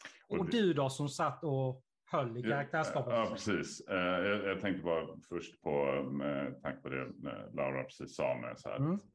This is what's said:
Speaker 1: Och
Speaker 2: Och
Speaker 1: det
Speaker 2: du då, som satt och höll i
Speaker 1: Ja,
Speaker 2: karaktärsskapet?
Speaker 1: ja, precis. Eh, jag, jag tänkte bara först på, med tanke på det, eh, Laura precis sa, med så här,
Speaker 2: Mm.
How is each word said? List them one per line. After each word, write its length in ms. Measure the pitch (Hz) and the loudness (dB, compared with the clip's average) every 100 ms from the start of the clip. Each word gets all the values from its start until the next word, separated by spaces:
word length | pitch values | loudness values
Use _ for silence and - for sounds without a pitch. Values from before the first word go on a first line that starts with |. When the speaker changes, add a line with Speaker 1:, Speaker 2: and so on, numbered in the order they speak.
| - - - | -18 -18 -4
Speaker 1:
Och 100 | 190 | -2
Speaker 2:
Och 60 | 175 | 2
Speaker 1:
det 100 | 226 | 4
Speaker 2:
du 120 | 196 | 4
då, 140 | 143 135 | 4 2
som 180 | - 147 | 0 -2
satt 360 | - 156 135 | 0 -2 0
och 400 | 160 135 131 131 - _ _ | 0 0 0 -2 -12 _ _
höll 260 | 170 123 117 | 0 0 0
i 40 | |
Speaker 1:
Ja, 80 | 113 | 0
Speaker 2:
karaktärsskapet? 640 | 135 139 160 147 151 120 | 0 2 0 0 0 2
Speaker 1:
ja, 120 | 117 110 | 2 2
precis. 580 | - 107 85 - - - | 0 0 0 0 -8 -2
Eh, 80 | 95 | 0
jag, 460 | 90 90 98 104 | 2 4 4 2
jag 160 | 98 95 | 2 0
tänkte 240 | 101 87 | 0 0
bara 220 | 82 82 78 76 - | 2 2 0 -8 -8
först 340 | 85 - - | -6 -6 -8
på, 400 | 80 71 69 69 | 0 2 4 2
med 600 | 69 69 71 71 69 67 | 0 -2 0 0 -2 -4
tanke 180 | 73 67 | -6 -6
på 60 | 69 | -4
det, 140 | 67 | -4
eh, 520 | 64 - 69 53 50 | -4 -8 -8 -8 -6
Laura 300 | 64 67 67 | -2 0 0
precis 320 | 64 - 65 - | -4 -8 -8 0
sa, 220 | 65 64 | 0 0
med 180 | 60 57 | -4 -8
så 80 | - | -4
här, 80 | 57 | 0
Speaker 2:
Mm. 220 | 147 202 - | 2 0 -4